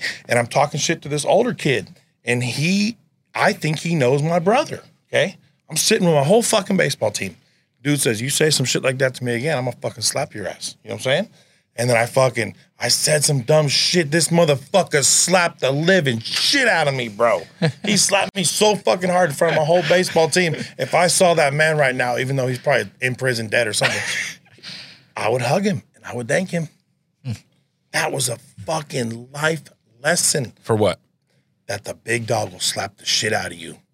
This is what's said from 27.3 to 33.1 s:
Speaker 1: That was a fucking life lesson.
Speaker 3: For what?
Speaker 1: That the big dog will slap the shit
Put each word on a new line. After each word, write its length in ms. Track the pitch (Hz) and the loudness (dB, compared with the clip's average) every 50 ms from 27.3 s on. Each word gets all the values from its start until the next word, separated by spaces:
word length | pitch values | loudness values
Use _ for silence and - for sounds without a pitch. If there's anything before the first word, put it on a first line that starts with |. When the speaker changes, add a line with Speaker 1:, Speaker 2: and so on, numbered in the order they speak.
| 110 - - _ _ _ _ _ _ _ _ _ | -10 -10 -12 _ _ _ _ _ _ _ _ _
Speaker 1:
That 200 | - 151 160 156 | -4 -4 -4 -2
was 160 | 143 139 127 120 | -2 -4 -4 -4
a 80 | 113 - - - _ - - | -6 -8 -12 -16 _ -12 -8
fucking 640 | - 160 160 151 - - 139 120 113 113 117 123 127 | -6 -6 -6 -6 -6 -6 -6 -4 -6 -6 -10 -14 -14
life 300 | 135 143 151 156 165 156 - - - _ _ _ _ _ | -8 -4 -2 -2 -2 -4 -8 -14 -20 _ _ _ _ _
lesson. 500 | 131 147 175 170 - - - 156 127 101 - _ | -2 -2 0 0 0 0 0 -2 -4 -6 -10 _
Speaker 3:
For 160 | - - 113 | -4 -2 2
what? 220 | 107 107 95 82 - _ _ _ _ _ _ _ _ _ _ _ _ _ - | 2 2 2 0 -2 _ _ _ _ _ _ _ _ _ _ _ _ _ -12
Speaker 1:
That 140 | 113 104 - | -12 -10 -10
the 100 | 95 87 | -14 -16
big 320 | - _ - 117 120 113 | -12 _ -4 -4 -4 -2
dog 240 | 113 123 110 107 98 | -2 -2 -2 -4 -6
will 80 | 90 90 | -6 -6
slap 380 | - - - - 98 98 - | -6 -4 -4 -4 -6 -8 -10
the 100 | _ - | _ -6
shit 260 | - | -4